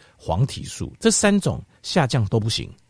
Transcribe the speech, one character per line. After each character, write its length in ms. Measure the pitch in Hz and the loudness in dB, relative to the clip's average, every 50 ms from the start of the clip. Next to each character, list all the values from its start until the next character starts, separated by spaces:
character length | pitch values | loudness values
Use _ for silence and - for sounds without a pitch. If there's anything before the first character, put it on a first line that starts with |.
| - _ _ _ | -18 _ _ _
黄 280 | - - 80 95 135 | -4 -2 0 0 0
体 180 | - - 101 - | 0 -2 -10 -12
素， 300 | 87 - - 95 - - - | -12 -10 -8 -10 -10 -8 0
这 100 | - 226 | 0 2
三 300 | 220 - - 202 202 202 | 2 4 4 4 4 4
种 220 | - 143 - 80 - _ _ _ | 2 0 -4 -4 -8 _ _ _
下 240 | - - - 180 139 | -10 -2 0 2 2
降 200 | 120 - 127 110 | 2 2 0 0
都 120 | 98 - 113 | 2 0 0
不 100 | 104 113 | 0 0
行， 220 | - - - - - _ _ _ | -2 -4 -6 -8 -12 _ _ _